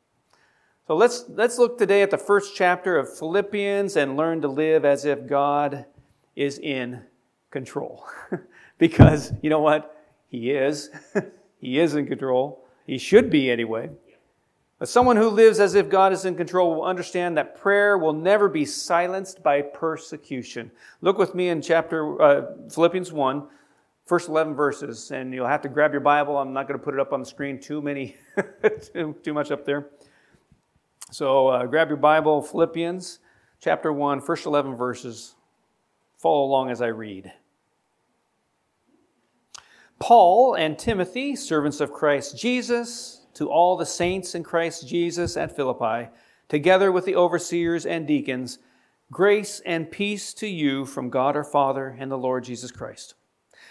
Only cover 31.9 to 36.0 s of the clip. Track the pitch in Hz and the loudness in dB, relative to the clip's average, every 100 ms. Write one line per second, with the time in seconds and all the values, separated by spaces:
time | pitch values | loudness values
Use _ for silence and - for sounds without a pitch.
31.9 | 143 151 156 151 147 147 - 165 165 170 | 2 4 4 4 0 0 0 0 0 -6
32.9 | 185 175 - _ _ _ _ 165 160 160 | -6 -12 -18 _ _ _ _ -2 0 -2
33.9 | 143 143 139 135 165 - 147 135 120 123 | -2 -2 -2 -4 -4 0 -2 -2 -4 -6
34.9 | 113 127 110 - _ _ _ _ _ _ | -6 -12 -16 -20 _ _ _ _ _ _
35.9 | _ | _